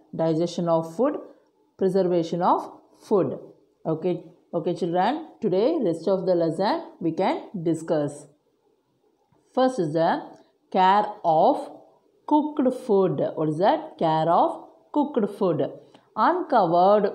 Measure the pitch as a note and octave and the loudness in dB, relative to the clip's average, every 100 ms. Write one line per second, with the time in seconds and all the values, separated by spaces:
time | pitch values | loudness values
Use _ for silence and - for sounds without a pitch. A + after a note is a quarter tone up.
0 | _ D#3+ E3 D#3+ E3+ - E3+ E3 E3 - | _ -4 -2 0 -2 -2 0 0 -2 -2
1 | C4+ D4 - - _ _ _ - F#3+ F#3+ | -2 -2 -12 -20 _ _ _ -2 0 2
2 | F3+ F3+ E3 F3 F#3 E4+ - - _ _ | 2 0 0 -2 0 0 -4 -18 _ _
3 | - G3+ D#3+ - - - _ _ - D#3+ | 0 0 0 -4 -14 -20 _ _ -6 -4
4 | F3+ E3 - - _ E3+ F3 E3+ F3+ F3 | -4 -6 -8 -20 _ -6 -4 -4 -2 0
5 | G3 D#4 - - G#3+ F3+ A#3+ E4+ G3+ E3 | 0 -2 -8 -6 -2 2 2 0 -2 -2
6 | - F#3+ F3 F3 E3 D#3 G3 E4 - - | -2 -2 0 0 0 0 -2 -2 -6 -6
7 | E3 E3 G3+ E4+ - F#3+ E3 D#3+ - D#3+ | -6 -2 -2 -2 -6 -6 -2 -4 -2 -2
8 | D3 - - _ _ _ _ _ _ _ | -2 -6 -20 _ _ _ _ _ _ _
9 | _ _ _ _ _ - B3+ B3+ D#3+ D#3+ | _ _ _ _ _ 0 0 2 -2 0
10 | E3 C#4+ - - _ _ _ G3 F#3 F#3+ | 0 0 -6 -20 _ _ _ 2 4 4
11 | - - E3+ D#3+ G#3 D4 - - - _ | 2 -2 0 4 4 2 -4 -14 -20 _
12 | _ _ - D4+ D4+ - C4 B3+ - G3 | _ _ 0 0 0 0 -2 -2 0 2
13 | F#3 C#3+ C#3+ - D#3 D#3 G#3 D#4 - - | 2 0 -4 -2 -4 0 0 0 -4 -4
14 | E3 D#3 D#3+ F3+ E4 - - _ _ D4 | 0 2 2 2 2 -2 -14 _ _ -2
15 | D4 A#3+ G#3 - F#3+ D3 C3+ - - - | -2 0 -2 -2 -2 0 -4 -8 -20 -20
16 | _ - A#3+ F4+ - A#3+ F3 F3 F#3 G#3 | _ -2 0 0 0 2 4 4 4 4
17 | G3 | 2